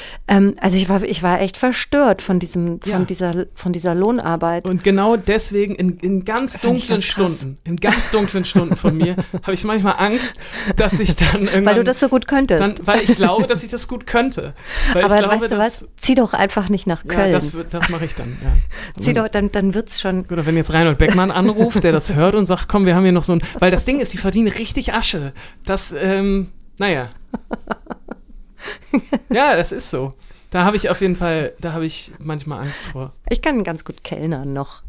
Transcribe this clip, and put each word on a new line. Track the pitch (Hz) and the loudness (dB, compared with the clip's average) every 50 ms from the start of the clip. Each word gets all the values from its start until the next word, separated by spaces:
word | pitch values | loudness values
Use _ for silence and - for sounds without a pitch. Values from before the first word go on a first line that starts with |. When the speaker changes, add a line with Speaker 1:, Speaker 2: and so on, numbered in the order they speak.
| - - - - - - | -16 -16 -16 -12 -2 2
Speaker 1:
ähm, | 202 196 196 202 202 - | 4 4 4 4 2 0
also | - 190 180 190 | 0 0 2 2
ich | 190 190 | 2 2
war, | 196 196 202 | 0 0 0
ich | - 196 160 | -2 -4 -2
war | 165 180 175 - | 0 0 0 0
echt | 196 185 - - | 0 -2 -4 -2
verstört | - 254 247 - - - - 285 285 247 190 - | -2 -2 0 -2 -4 -2 2 2 4 4 2 2
von | - - 190 180 | 0 0 0 0
diesem, | 170 175 - 180 170 170 170 170 | 0 -2 -4 -4 -4 -4 -4 -6
von | - 190 | -6 -4
Speaker 2:
Ja. | 208 185 | -2 -2
Speaker 1:
dieser, | 185 180 190 180 185 175 170 180 180 - - | -2 -2 -2 -4 -4 -2 -2 -2 -4 -6 -8
von | - - 185 175 | -8 -4 -4 -4
dieser | 175 156 180 170 | -2 -2 -2 0
Lohnarbeit. | 175 190 214 247 240 - 165 165 165 170 165 170 175 175 185 | 2 2 2 2 0 0 -2 -2 -2 -2 -2 -2 -2 -2 -2
Speaker 2:
Und | 185 180 | -2 0
genau | 185 202 196 190 196 220 233 226 | 2 2 2 4 4 2 2 0
deswegen | - - 208 220 220 - 202 202 202 202 202 | 2 0 0 0 0 -2 -2 -2 -2 -2 -2
in, | - 180 180 175 - | -2 -2 -2 -2 -2
in | - 180 196 185 185 | -4 -2 -2 -2 -4
ganz | 202 220 233 269 262 - - | -4 -4 -4 -2 -4 -4 -2
Speaker 1:
Fand | - 233 247 254 | 0 0 0 0
ich | 240 - | 0 -2
Speaker 2:
dunklen | 226 208 | -2 -2
Speaker 1:
ganz | 185 - - | -2 -2 -2
krass. | - 196 180 160 - | 0 0 0 -2 -4
Speaker 2:
Stunden, | 139 135 135 - - | -8 -12 -12 -12 -10
in | - 170 | -8 -6
ganz | 170 - 208 226 233 226 - | -2 0 2 2 2 0 0
dunklen | - 220 202 196 - 196 180 | 0 0 0 0 -2 -2 -2
Stunden | - - 196 170 170 175 - | 2 2 2 4 4 0 0
von | - 202 151 | 2 0 2
mir | 160 160 175 180 185 170 - | 2 2 0 0 -2 -4 -4
Speaker 1:
<laughs> | - 175 - | -6 -8 -4
Speaker 2:
habe | - 190 | -4 -4
ich | - - | -2 -2
manchmal | 214 214 220 190 202 - - | 0 0 2 2 2 2 2
Angst, | 190 208 220 254 254 240 - - - - - - - 208 185 - | 2 2 2 0 -2 -4 -8 -10 -14 -14 -10 -8 -4 -2 2 2
dass | 214 202 196 156 | 2 4 4 2
ich | 220 180 160 - | 2 2 2 4
dann | 175 156 - 208 | 4 4 4 2
irgendwann | 202 214 - 190 196 | 2 2 2 4 4
Speaker 1:
Weil | 214 208 | 6 4
du | 233 233 | 4 4
das | 247 254 - | 2 2 2
so | 285 262 | 2 4
gut | 262 254 - | 4 2 2
könntest. | - 285 277 269 254 190 160 - 202 214 - | 2 2 2 2 4 4 2 2 2 0 -2
Speaker 2:
dann, | - - | -2 2
weil | 208 226 | 2 2
ich | 208 180 233 - | 4 4 4 4
glaube, | 196 175 185 220 208 - | 4 2 2 2 2 0
dass | 240 165 | 0 -2
ich | 233 226 | -4 -8
das | - 240 - - | -6 -6 -6 -6
gut | 254 240 - - | -6 -10 -8 -2
könnte. | - 240 247 269 254 - - - 135 - - - - - - - 262 | 0 0 2 0 -2 -6 -8 -10 -10 -14 -14 -8 -4 0 0 2 2
Weil | 180 190 | 4 4
Speaker 1:
Aber | 202 202 | 4 4
Speaker 2:
ich | 208 | 4
glaube, | 202 196 208 | 4 4 2
Speaker 1:
weißt | 220 226 220 | 2 0 0
du | - 202 | 0 2
Speaker 2:
dass | 214 233 - - | 0 0 0 -4
Speaker 1:
was? | - - - - | -12 -16 -14 -4
Zieh | - - 262 | 2 2 4
doch | 262 240 208 - | 4 4 2 2
einfach | - 196 196 - 220 196 180 | 0 0 0 0 -2 -2 0
nicht | 208 185 - 196 | -2 -2 0 -2
nach | 170 160 - | -4 -4 -4
Speaker 2:
Ja, | - 175 | -4 0
Speaker 1:
Köln. | 175 196 190 170 | 0 2 4 2
Speaker 2:
das | 180 - 147 156 | 2 0 -2 -6
wird, | 160 165 - - | -8 -10 -8 -6
das | 170 165 170 | -2 -2 -2
mache | 180 165 165 | -2 -2 -4
ich | 160 - | -6 -6
dann, | - 123 120 131 127 | -8 -8 -10 -10 -6
ja. | - 135 135 - - - - | 0 4 4 4 4 2 -2
Speaker 1:
<laughs> | - - - - - | -8 -10 -12 -8 -4
Zieh | - - - | 0 0 2
doch, | 226 220 220 | 2 0 0
dann, | - 208 202 202 | 0 0 0 0
dann | - - - 196 180 | 0 0 0 0 0
wird's | 214 226 - - - | 0 -4 -4 -6 -6
schon. | - 196 190 185 185 | -4 -2 -2 -2 -4
Speaker 2:
Gut, | - 180 165 156 | -4 -4 -2 0
wenn | 151 165 | 0 2
jetzt | 165 156 - 156 | 0 0 2 2
Reinhold | 160 170 165 147 - | 2 4 4 4 4
Beckmann | 160 160 190 180 185 202 | 4 4 4 4 4 2
anruft, | - 185 185 208 214 208 226 233 226 214 175 | 2 2 2 2 4 4 2 2 2 2 4
der | 170 | 4
das | 156 156 - - 190 | 4 2 2 0 2
hört | 143 156 185 190 | 2 4 4 4
und | 214 202 | 2 2
sagt, | 170 180 - - - | 2 0 -2 -2 0
„Komm, | - 208 196 | 2 2 4
wir | 180 170 | 4 4
haben | 180 190 | 4 4
hier | 185 | 4
noch | 180 175 170 | 4 4 2
so | - 180 | 2 0
ein“, | 170 - - - - | 0 0 -2 -2 2
weil | - 185 | 2 4
das | 180 180 - | 4 2 0
Ding | - 262 285 | 0 0 0
ist, | 247 - - | -2 -4 -4
die | 180 | -4
verdienen | - 196 185 214 226 208 | -4 -2 0 2 2 2
richtig | - - 226 - - - - - - | 0 -2 -6 -6 -4 -4 -4 -2 -2
Asche. | 226 220 - - 170 143 139 - - - - - - - | -2 -2 -2 -2 -4 -6 -6 -10 -12 -18 -20 -20 -14 -6
Das, | - 190 185 - - 180 143 | -4 -4 -4 -4 -6 -6 -4
ähm, | 165 190 196 196 196 196 196 196 190 175 - - - - - - | -2 0 0 0 0 0 0 0 -2 -4 -10 -18 -20 -18 -8 -4
naja. | 202 202 175 139 123 120 - - - - | -2 -2 -2 -2 -4 -8 -12 -18 -18 -14
Speaker 1:
<laughs> | - - - - - - - - - - - - - - - - - - - - - - - - - - - - - - - - - 254 - - - 233 - - | -14 -14 -12 -10 -12 -12 -8 -10 -10 -12 -10 -18 -18 -18 -16 -18 -18 -18 -18 -20 -20 -20 -20 -20 -20 -18 -14 -14 -14 -14 -12 -4 -4 -4 -2 -2 -4 -4 -4 -2
Speaker 2:
Ja, | 262 226 277 294 240 | 0 2 4 4 4
das | 165 170 - | 2 2 -2
ist | - - - - | -4 -8 -8 -6
so. | - 131 131 135 - - - - - - - - | -6 -4 -6 -6 -8 -12 -20 -20 -20 -20 -16 -6
Da | - 180 180 | -2 0 2
habe | 196 208 208 | 2 2 2
ich | - 156 | 0 -2
auf | 170 - | -2 0
jeden | 196 185 175 | 0 -2 0
Fall, | 180 180 170 165 160 147 - - - | 0 -2 -2 -2 -2 -2 -4 -6 -8
da | - 170 156 | -10 -8 -6
habe | 165 160 | -6 -6
ich | 160 160 - - - - - | -6 -8 -10 -16 -16 -18 -14
manchmal | 143 156 156 147 139 147 151 107 | -10 -8 -8 -8 -8 -8 -10 -8
Angst | 123 143 143 - | -8 -10 -10 -10
vor. | - - - 131 135 131 - - - - | -12 -12 -10 -10 -12 -12 -14 -12 -6 -4
Speaker 1:
Ich | 240 - | -2 -2
kann | - 320 294 240 190 | 0 0 0 0 -2
ganz | 175 165 160 - | -4 -6 -10 -10
gut | - - - - | -14 -16 -16 -12
kellnern | - 180 - 151 160 165 131 139 139 139 | -12 -10 -6 -4 -4 -4 -4 -4 -6 -6
noch. | 139 139 - - - - | -6 -8 -8 -10 -18 -12